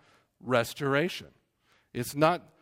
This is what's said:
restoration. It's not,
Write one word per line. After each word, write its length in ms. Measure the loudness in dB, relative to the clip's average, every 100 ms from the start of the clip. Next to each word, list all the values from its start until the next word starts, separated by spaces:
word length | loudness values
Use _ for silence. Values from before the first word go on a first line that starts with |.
| _ _ _ _
restoration. 880 | 0 0 0 -4 -2 0 0 -4 -14 _ _ _ _ _ _
It's 220 | -10 -6 2
not, 280 | 2 2 -4 _